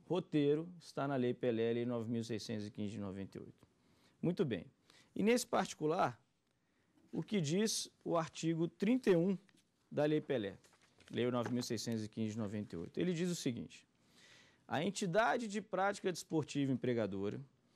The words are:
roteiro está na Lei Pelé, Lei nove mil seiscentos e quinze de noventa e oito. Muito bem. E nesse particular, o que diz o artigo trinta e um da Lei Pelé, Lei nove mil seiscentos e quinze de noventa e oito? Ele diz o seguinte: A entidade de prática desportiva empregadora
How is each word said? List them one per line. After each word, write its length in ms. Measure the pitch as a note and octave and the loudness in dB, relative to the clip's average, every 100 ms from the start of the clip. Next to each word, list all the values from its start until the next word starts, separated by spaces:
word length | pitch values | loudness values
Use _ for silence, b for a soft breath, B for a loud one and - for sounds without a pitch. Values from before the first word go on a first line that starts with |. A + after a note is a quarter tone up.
| - | -4
roteiro 640 | F3 - D3+ C#3+ D3+ F3 F3 | -2 2 2 4 4 0 -12
está 300 | - - C#3 | -12 -4 0
na 80 | C3+ | 2
Lei 180 | B2 | 0
Pelé, 380 | B2 B2+ A2+ A2+ | 2 0 2 2
Lei 140 | A#2+ A#2+ | 2 0
nove 240 | A#2+ A2 | -2 -2
mil 120 | A#2 | -2
seiscentos 440 | A2+ A2 - G#2+ G#2 | -2 -6 -4 -6 -6
e 40 | |
quinze 220 | - G#2 | -6 -6
de 60 | A2 | -4
noventa 400 | G2+ G2 F#2+ - | -6 -6 -8 -10
e 20 | |
oito. 260 | - - _ _ b b b b | -14 -18 _ _ b b b b
Muito 240 | D#3+ F3+ | -2 2
bem. 220 | D3+ F#2 - _ b b b | 0 0 -6 _ b b b
E 80 | - | 0
nesse 240 | G#3 A#3+ - | 2 2 2
particular, 720 | - F#3+ - D3+ F3 D#3 - _ _ _ _ _ _ _ _ _ | 0 -2 -2 0 2 0 0 _ _ _ _ _ _ _ _ _
o 120 | - | -8
que 180 | D#3+ G#3 | -2 0
diz 500 | C#3+ F3+ G#3+ - - _ | 2 2 0 -2 -6 _
o 120 | - E3+ | -2 0
artigo 520 | D#3+ - D#3+ E3 E3+ | 0 -2 -2 0 0
trinta 420 | - G3+ B3+ A3+ | 0 2 2 6
e 60 | E3+ | 6
um 200 | F#3 F3+ - _ _ _ _ | 4 0 -6 _ _ _ _
da 140 | C#3+ | 0
Lei 160 | D3+ D3+ | 2 2
Pelé, 360 | D3+ C3 G2 F#2 - _ _ _ - | 2 -2 -2 -6 -20 _ _ _ -8
Lei 180 | A2+ B2 | 0 2
nove 200 | B2 A2 | 2 0
mil 100 | B2 | -2
seiscentos 420 | B2 A2+ - A2+ | -2 -4 -2 -4
e 40 | G#2+ | -4
quinze 240 | - A2 | -4 -4
de 60 | A2 | -2
noventa 380 | G#2 G#2 G#2 E2+ | -4 -4 -6 -8
e 20 | |
oito? 200 | F2 - | -8 -2
Ele 140 | F3 | -2
diz 160 | D#3+ F3+ | 0 -2
o 40 | |
seguinte: 540 | E3+ C#3 A#2 - - _ _ b b b b b b - | -2 -4 -4 -8 -14 _ _ b b b b b b -4
A 160 | A#2+ | -2
entidade 640 | F#3+ - G3 F#3 A#3 C4 A3+ | -2 -2 0 4 4 2 -2
de 140 | G#3 | -6
prática 500 | - F3+ G3 G#3 F#3+ | -4 0 0 0 -4
desportiva 580 | D#3+ - D#3+ C#3 C#3+ C3+ | -6 -2 -2 0 0 0
empregadora 680 | B2+ B2 A#2 G#2 G2 G2+ B2 C#3 _ _ | 0 0 0 0 -2 -4 -6 -12 _ _